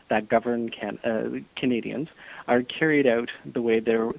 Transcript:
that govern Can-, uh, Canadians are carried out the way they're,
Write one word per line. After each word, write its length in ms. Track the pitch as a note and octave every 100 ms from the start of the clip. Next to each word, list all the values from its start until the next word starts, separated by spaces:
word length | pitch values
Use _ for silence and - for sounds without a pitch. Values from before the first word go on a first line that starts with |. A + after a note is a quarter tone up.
| _
that 180 | A2 G#2+
govern 400 | A2+ A#2+ A#2+ A#2
Can-, 280 | - G#2 G#2+
uh, 400 | A#2+ A2 A#2 C3 - -
Canadians 520 | B2+ A#2+ G#2+ A2 D#3+ - - - -
are 160 | B2
carried 420 | B2 - D#3+ D3 C3
out 220 | A#2 A#2+ - C#3+
the 80 | B2+
way 160 | A#2 A2+
they're, 320 | A2+ A2+ A2+